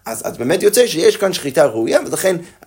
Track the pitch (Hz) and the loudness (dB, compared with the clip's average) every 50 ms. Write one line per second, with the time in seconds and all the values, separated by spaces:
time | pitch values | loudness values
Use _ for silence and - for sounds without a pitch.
0 | - - 113 110 - 117 104 - 120 127 170 185 - 202 202 247 247 226 - 156 | -12 -10 -10 -8 -8 -8 -6 -4 -2 -2 0 2 2 2 4 4 2 2 2 2
1 | 190 220 214 - 202 190 185 - - 143 - 170 147 139 107 113 113 123 - 302 | 2 2 2 2 0 -2 -2 -4 -6 -2 2 2 2 2 2 0 0 2 0 0
2 | 302 - - - - 190 185 170 175 - - _ - | 0 -2 -4 -2 0 0 0 -2 -4 -10 -20 _ -6